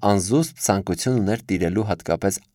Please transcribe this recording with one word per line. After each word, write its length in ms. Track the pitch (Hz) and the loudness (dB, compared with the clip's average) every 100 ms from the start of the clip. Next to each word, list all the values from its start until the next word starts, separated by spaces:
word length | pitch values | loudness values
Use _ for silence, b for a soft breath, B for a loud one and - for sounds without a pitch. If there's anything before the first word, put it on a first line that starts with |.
անզուսպ 580 | 104 101 90 139 160 - | 2 2 2 2 0 -2
ցանկություն 600 | - 98 95 85 127 127 | 0 0 0 -2 0 0
ուներ 260 | 98 113 - | 0 -2 -2
տիրելու 380 | 92 87 98 107 | -2 0 0 -2
հատկապես 520 | 85 - 117 101 - _ | -2 -2 -2 -2 -4 _